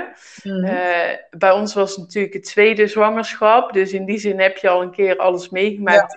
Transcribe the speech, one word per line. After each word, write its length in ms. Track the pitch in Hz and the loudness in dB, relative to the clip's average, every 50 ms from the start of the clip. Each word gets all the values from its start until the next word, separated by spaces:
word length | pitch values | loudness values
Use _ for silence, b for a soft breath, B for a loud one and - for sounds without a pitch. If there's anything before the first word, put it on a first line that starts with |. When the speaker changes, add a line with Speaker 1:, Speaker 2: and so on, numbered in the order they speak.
| 359 - B B B B B B | -4 -8 B B B B B B
Speaker 1:
Mhm. 220 | - 196 190 190 185 | -12 -8 -6 -4 -4
Speaker 2:
Eh, 520 | 190 185 180 180 180 175 170 170 - - - - _ | -2 -2 -2 -2 -2 0 0 -2 -4 -6 -8 -14 _
bij 200 | - 165 196 190 | -4 0 2 4
ons 240 | 185 208 214 208 - | 4 2 0 -2 -2
was 220 | 202 196 196 - | -2 -2 -2 -4
natuurlijk 380 | 196 170 - - 208 196 - - | -8 -14 -8 -6 -6 -4 -4 -6
het 100 | 196 - | -10 -14
tweede 420 | - - 208 208 220 220 208 214 | -4 2 4 4 4 4 2 0
zwangerschap, 840 | 202 - 220 208 214 220 226 220 - - - 220 214 226 254 - - | 0 2 2 0 2 0 -2 -6 -8 -4 0 4 4 4 4 2 2
dus 200 | 202 190 190 190 | 0 0 0 0
in 120 | 196 190 190 | -2 -6 -6
die 140 | 190 208 214 | -6 -6 -4
zin 220 | 202 208 190 190 | -4 -4 0 2
heb 160 | 190 190 190 | 0 0 0
je 120 | - - 190 | 0 0 2
al 140 | 180 180 | 2 2
een 80 | 180 180 | 0 -4
keer 260 | 180 - 196 190 180 | -2 0 0 0 0
alles 320 | 185 190 185 180 180 180 - | 2 0 0 0 -2 -4 -8
meegemaakt 640 | 185 185 196 214 202 208 202 196 190 202 202 - - | -4 -2 -2 -2 -2 -2 0 4 4 4 4 2 -4